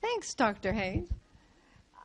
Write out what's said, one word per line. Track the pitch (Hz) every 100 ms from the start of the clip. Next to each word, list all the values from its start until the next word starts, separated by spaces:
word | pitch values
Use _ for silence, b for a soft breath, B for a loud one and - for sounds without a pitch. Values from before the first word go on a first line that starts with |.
thanks, | 440 480 -
Doctor | - 226 202 196
Haynes. | 214 190 190 370 - b b b b b b b b